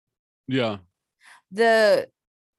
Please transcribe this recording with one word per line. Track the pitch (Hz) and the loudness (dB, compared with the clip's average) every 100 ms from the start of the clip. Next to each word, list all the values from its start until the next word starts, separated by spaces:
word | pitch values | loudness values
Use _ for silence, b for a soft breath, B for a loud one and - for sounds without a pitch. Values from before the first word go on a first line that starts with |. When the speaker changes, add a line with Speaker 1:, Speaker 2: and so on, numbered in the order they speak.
| _ _ _ _ - | _ _ _ _ -8
Speaker 1:
Yeah. | 131 117 101 - _ _ _ B B _ | -4 -4 -6 -14 _ _ _ B B _
Speaker 2:
The | 190 226 220 214 180 - _ _ _ _ | -2 0 2 2 0 -2 _ _ _ _